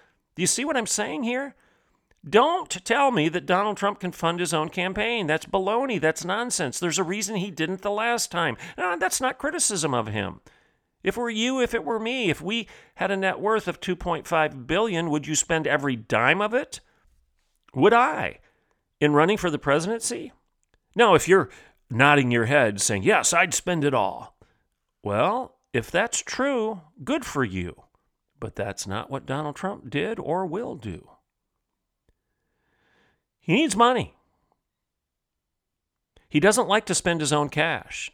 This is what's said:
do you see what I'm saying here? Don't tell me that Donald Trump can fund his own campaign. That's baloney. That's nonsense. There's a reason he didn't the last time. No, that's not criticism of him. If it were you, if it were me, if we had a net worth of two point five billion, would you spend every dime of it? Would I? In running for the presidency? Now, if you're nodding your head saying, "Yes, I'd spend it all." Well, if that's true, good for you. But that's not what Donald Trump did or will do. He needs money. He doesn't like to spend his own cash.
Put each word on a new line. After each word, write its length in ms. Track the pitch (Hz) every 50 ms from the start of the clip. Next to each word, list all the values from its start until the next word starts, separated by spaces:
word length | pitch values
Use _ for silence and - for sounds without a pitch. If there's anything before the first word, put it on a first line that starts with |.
| _ _ _ _ _ _ _
do 80 | -
you 40 | 180
see 180 | 180 - - 269
what 120 | 311 294
I'm 100 | 247 220
saying 360 | - - 208 208 254 294 302
here? 320 | 240 233 247 254 277 277 - _ _ _ _ _ _ _ _ _ _ _ _ _ - 143
Don't 420 | 160 214 269 320 349 381 - - - 185 -
tell 260 | - 226 285 277 269
me 200 | 240 170 151 165
that 160 | 156 175 139
Donald 320 | 165 180 185 208 214 196 -
Trump 200 | 196 196 - -
can 140 | - 175
fund 280 | - - 175 165 170 175
his 120 | 180 151
own 160 | 170 156 156 -
campaign. 580 | - 185 180 185 185 208 208 226 240 226 185
That's 200 | 147 156 156 -
baloney. 520 | - - 196 190 196 214 240 277 269 220 160
That's 240 | 156 160 156 -
nonsense. 560 | - 175 190 220 240 247 - - 160 127 - -
There's 200 | 175 170 147 185
a 40 |
reason 340 | 180 160 196 214 208 196 220
he 140 | 190 190 202
didn't 300 | 151 160 160 170 190 190
the 100 | - 202
last 400 | 208 208 226 233 240 220 - -
time. 280 | - - 165 139 113 - - 175 -
No, 180 | - 359 359 349 320
that's 240 | 370 370 - -
not 160 | 254 254 262 -
criticism 560 | - 302 330 330 - - 208 165 156 151 127
of 140 | 120 107 107
him. 320 | 104 107 98 92 - - _ _ _ _ _ _ _ _ _ _ _ _
If 140 | - 190 190
it 40 | 233
were 100 | 240 233
you, 300 | 220 214 233 254 262 262
if 120 | 240 233
it 100 | 233 233
were 160 | - 285 233 214
me, 300 | 226 233 262 262 226 170
if 140 | 143 -
we 260 | 147 185 226 233 208 - - - - _ _
had 140 | - 185 190
a 60 | 196
net 240 | 196 190 185 - -
worth 260 | 170 208 220 214 -
of 140 | 208 196 -
two 160 | - 190 180
point 300 | - - 180 165 143 -
five 400 | - 170 160 156 147 143 135 117
billion, 420 | 120 160 190 226 226 180 165 170 160
would 180 | 147 151 139
you 80 | 147 156
spend 320 | - - - 165 160 151
every 300 | 127 143 143 139 139 127
dime 460 | 113 110 - 120 107 117 135 165 196
of 100 | 208 214
it? 280 | 226 262 311 - - - - _ _ _ _ _ _ _ _ _ _ _ _ _ _ _ _ _ -
Would 200 | 131 151 214 233
I? 460 | 233 254 311 302 233 113 73 - - _ _ _ _ _ _ _ _ _ _ _ -
In 140 | 147 147 147
running 240 | 147 160 180 220 196
for 100 | 180 175
the 100 | 147 -
presidency? 760 | - 143 139 160 165 196 233 226 - - 240 - - 254 - _ _ _ _ _ _ _ _ _ _ _ -
Now, 200 | 196 240 208 175
if 120 | 143 -
you're 220 | 156 190 190 139 - - - - - _ _ _ -
nodding 420 | 117 113 139 147 147 143 131 123
your 140 | 120 117 113
head 380 | 120 143 147 120 107 104 98
saying, 200 | - - 107 98
"Yes, 300 | 98 170 214 147 113 -
I'd 220 | 170 170 190 170 -
spend 280 | - - 180 175 160
it 120 | 143 143 131
all." 420 | 117 98 95 - - - - _ _ _ _ _ _ _ _ _ _ _ _ _ _
Well, 540 | - 104 101 107 139 185 220 262 247 - _ _ _ _
if 180 | - 120 110 -
that's 300 | - 175 220 233 - -
true, 600 | - - - - 262 285 277 240 214 220 220 180 - _ _ -
good 220 | 131 - 294 330 -
for 200 | - - 143 123
you. 400 | 95 92 92 87 87 - - - _ _ _ _ _ _ _ _ _ _ -
But 180 | - 101 -
that's 300 | - 98 104 98 - -
not 240 | 101 95 113 - -
what 140 | 135 135 -
Donald 320 | - 135 147 151 147 143
Trump 320 | - - 190 - - - 120
did 300 | - 147 170 208 226 -
or 260 | - 135 165 185 190
will 300 | 165 160 208 240 - 220
do. 340 | 139 110 104 82 - - - _ _ _ _ _ _ _ _ _ _ _ _ _ _ _ _ _ _ _ _ _ _ _ _ _ _ _ _ _ _ _ _ _ _ _ _ _ _ _ _ _ _ _ _ _ _
He 160 | _ - 165
needs 200 | 254 320 254 190
money. 400 | 208 233 247 254 226 - - - _ _ _ _ _ _ _ _ _ _ _ _ _ _ _ _ _ _ _ _ _ _ _ _ _ _ _ _ _ _ _ _ _ _ _ _ _ _ _ _ _ _ _
He 100 | - 147
doesn't 300 | 165 202 214 247 202 175
like 160 | 196 220 -
to 100 | - 170
spend 280 | - - 180 170 160
his 100 | 151 135
own 160 | 151 147 147 143
cash. 640 | - 147 156 165 143 98 - - - - - -